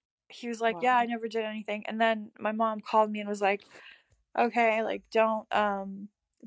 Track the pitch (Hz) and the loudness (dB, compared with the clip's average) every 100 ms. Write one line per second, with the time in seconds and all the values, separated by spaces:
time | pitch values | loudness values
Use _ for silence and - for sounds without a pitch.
0 | _ _ _ - 240 226 226 196 247 247 | _ _ _ -12 -8 -2 -2 0 4 4
1 | 240 233 226 226 214 214 208 208 - 220 | 2 -2 -4 -4 -6 -6 -8 -8 -6 0
2 | 226 220 214 - 208 220 226 220 - 220 | 2 2 -4 -6 -4 0 -2 -2 0 2
3 | 214 214 208 208 202 202 - - - - | 2 0 -4 0 2 0 -4 -20 -20 -20
4 | _ _ _ - 240 240 233 220 220 196 | _ _ _ 0 0 2 2 2 -2 -4
5 | - 226 220 220 220 202 208 196 196 196 | -2 2 2 2 -2 0 2 -2 -6 -10
6 | 208 _ _ _ | -14 _ _ _